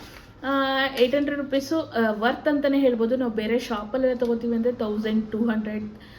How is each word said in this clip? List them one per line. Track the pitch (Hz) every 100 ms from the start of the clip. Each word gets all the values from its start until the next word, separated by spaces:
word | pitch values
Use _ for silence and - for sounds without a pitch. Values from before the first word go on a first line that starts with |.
| - - - -
ಆ, | 262 277 269 269 269 226
ಏಟ್ | 247 285
ಹಂಡ್ರೆಡ್ | 294 285
ರುಪೀಸು, | 269 277 269 320
ಆ, | 294 233 226
ವರ್ತ್ | 202 240 - 311
ಅಂತಾನೆ | 285 285 277
ಹೇಳ್ಬೋದು. | 269 233 226 254
ನಾವು | 247
ಬೇರೆ | 214 214 240
ಶಾಪಲ್ಲೆಲ್ಲ | - 214 214 262 254 240
ತಗೋತೀವಿ | 240 233 240 233
ಅಂದ್ರೆ | 240
ತೌಸಂಡ್ | 240 214 214 214 220 214
ಟೂ | 214 233
ಹಂಡ್ರೆಡ್, | 214 208 214 214 - -